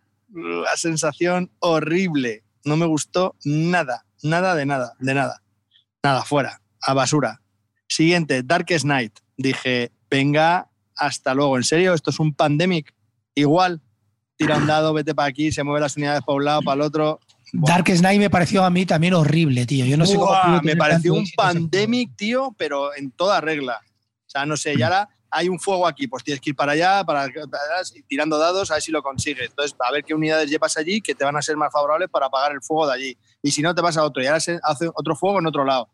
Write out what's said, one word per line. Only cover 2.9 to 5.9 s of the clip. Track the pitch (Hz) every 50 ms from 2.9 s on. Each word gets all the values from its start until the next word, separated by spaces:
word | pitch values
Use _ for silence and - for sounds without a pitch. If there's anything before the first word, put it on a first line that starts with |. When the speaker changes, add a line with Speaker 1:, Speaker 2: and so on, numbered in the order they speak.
| 160 147 - _ - 180 185 190 - _ -
Speaker 1:
nada, | - 147 151 160 170 180 175 160 127 120 117 _ _ _ _ -
nada | 151 160 170 185 190 180
de | 156 139
nada, | 139 143 135 123 117 - -
de | 127 135 135
nada. | 139 135 123 120 - _ _ _ _ _ _ _ _ _ _